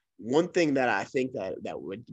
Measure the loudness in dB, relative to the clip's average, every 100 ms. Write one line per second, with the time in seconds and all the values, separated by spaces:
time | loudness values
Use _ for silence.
0 | _ _ 0 2 4 2 2 4 2 2
1 | 0 -2 -2 -4 -6 -6 -8 -8 -8 -10
2 | -10